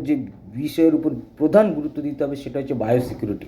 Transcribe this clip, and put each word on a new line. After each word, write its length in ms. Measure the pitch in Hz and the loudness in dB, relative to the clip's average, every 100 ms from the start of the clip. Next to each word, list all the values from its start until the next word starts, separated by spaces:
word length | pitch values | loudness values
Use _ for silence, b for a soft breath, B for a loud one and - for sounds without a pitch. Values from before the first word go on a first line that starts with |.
| 135 | 0
যে 60 | 143 110 - - 110 | -2 -4 -12 -14 -8
বিষয়ের 340 | 151 165 165 151 | -4 4 4 4
উপর 120 | 151 120 - - | 0 -4 -8 -2
প্রধান 280 | 151 196 214 151 | 4 6 4 2
গুরুত্ব 220 | 151 156 147 | -4 -4 -6
দিতে 120 | 135 | -2
হবে, 120 | 143 139 | -4 -4
সেটা 140 | 139 135 | -6 -6
হচ্ছে 160 | 135 127 | -4 -2
বায়োসিকিউরিটি। 640 | 110 123 123 113 107 95 | 2 2 0 -4 -6 -6